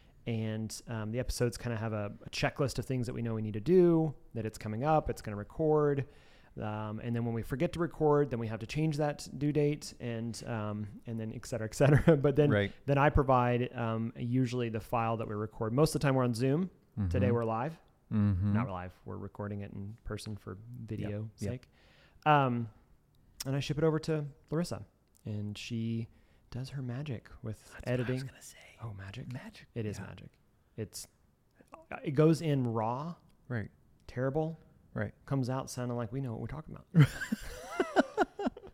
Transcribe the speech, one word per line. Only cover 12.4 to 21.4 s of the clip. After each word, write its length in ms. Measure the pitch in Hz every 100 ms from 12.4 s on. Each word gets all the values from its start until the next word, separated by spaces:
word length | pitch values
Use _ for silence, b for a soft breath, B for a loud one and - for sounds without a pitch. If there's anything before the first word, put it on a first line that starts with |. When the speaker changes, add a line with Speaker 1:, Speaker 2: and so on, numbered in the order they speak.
| 147
Speaker 2:
Right. 220 | 104 101 - -
Speaker 1:
then 120 | 139
I 120 | 147
provide, 600 | 151 135 127 123 120 123 123
um, 360 | 117 113 113 -
usually 500 | 120 127 127 123 120
the 100 | 110
file 340 | - 120 113 113
that 100 | 113
we 60 | 104
record. 360 | 107 - 110
Most 220 | 120 156 143
of 60 |
the 60 | 147
time 80 | 131
we're 80 | 123
on 80 |
Zoom. 360 | 113 131 147 185 - _ - 95
Today 180 | 87 98
Speaker 2:
Mm-hmm. 60 | 120
Speaker 1:
we're 100 | 113
live. 340 | 110 135 160 _ _ -
Speaker 2:
Mm-hmm. 400 | 107 104 92 104
Speaker 1:
Not 160 | 101 95
live. 220 | 92 90 - -
We're 100 | 98
recording 440 | 98 - 104 104
it 100 | 101
in 240 | - 101 113
person 320 | - 104 - 104
for 160 | -
Speaker 2:
Yep. 80 | 98 113 123 113
Speaker 1:
video 400 | 107 104 104 110
Speaker 2:
Yep. 100 | -